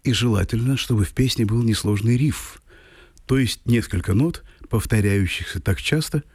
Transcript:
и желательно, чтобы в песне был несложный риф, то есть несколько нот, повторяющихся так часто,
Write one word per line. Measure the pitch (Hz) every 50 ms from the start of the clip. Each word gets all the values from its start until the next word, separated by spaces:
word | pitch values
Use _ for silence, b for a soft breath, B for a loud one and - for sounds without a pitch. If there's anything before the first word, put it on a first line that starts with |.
| _
и | 135
желательно, | 120 95 117 123 110 95 90 - - 110 120 131 135
чтобы | 123 - - 120 104 98
в | - -
песне | - 131 127 - - 113
был | 101 110 120 117
несложный | 113 107 - - 98 104 98 104 117 120
риф, | 123 147 147 - - - - - - B B B B B B B B B B B B -
то | - 131
есть | 135 127 110 - - _
несколько | - 120 117 - - - 90 - - 92
нот, | 110 143 175 165 - b b b b b -
повторяющихся | - 110 - - 113 107 101 101 98 101 98 90 - - - - - 87
так | - - 95 -
часто, | - - 147 156 151 - - 151 - b